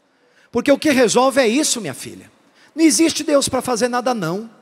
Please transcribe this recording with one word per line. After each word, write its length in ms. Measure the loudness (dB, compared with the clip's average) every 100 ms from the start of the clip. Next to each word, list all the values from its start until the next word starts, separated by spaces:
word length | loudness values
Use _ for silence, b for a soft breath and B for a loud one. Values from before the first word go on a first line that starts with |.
| _ b b b b
Porque 200 | -2 2
o 80 | 2
que 120 | 2
resolve 500 | 2 2 4 2 2
é 80 | 2
isso, 320 | 2 0 -4
minha 140 | -8
filha. 360 | -12 -14 -16 -20 _ _ b b
Não 100 | 0
existe 400 | 2 4 0 0
Deus 240 | 0 0 0
pra 120 | -4
fazer 260 | -4 -2 -2
nada, 260 | -2 -2
não. 360 | -2 -4 -6 -8 _